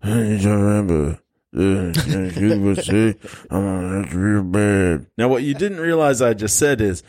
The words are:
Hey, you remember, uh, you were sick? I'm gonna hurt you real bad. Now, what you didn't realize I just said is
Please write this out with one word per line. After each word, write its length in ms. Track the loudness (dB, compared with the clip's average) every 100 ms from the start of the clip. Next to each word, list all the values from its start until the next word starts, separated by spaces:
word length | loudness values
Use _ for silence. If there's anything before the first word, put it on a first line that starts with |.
Hey, 360 | 0 0 0 0
you 140 | 0
remember, 680 | 2 2 0 0 0 0 -4 _ _ _ -2
uh, 360 | 0 0 -2 -4 -2 -2 -4 -2
you 200 | 0 0
were 140 | 0 -2
sick? 420 | 0 0 0 -2 -10 -20 -6
I'm 120 | -4
gonna 240 | -2 -2 -4
hurt 240 | -4 -4
you 60 | -2
real 240 | 0 0
bad. 640 | 0 0 2 4 2 0 -4 -2
Now, 100 | 0
what 140 | 2
you 120 | 0
didn't 260 | -2 -2 -2
realize 420 | -2 2 2 2
I 120 | 2
just 220 | 2 0 0
said 240 | 2 2
is 220 | 0 -2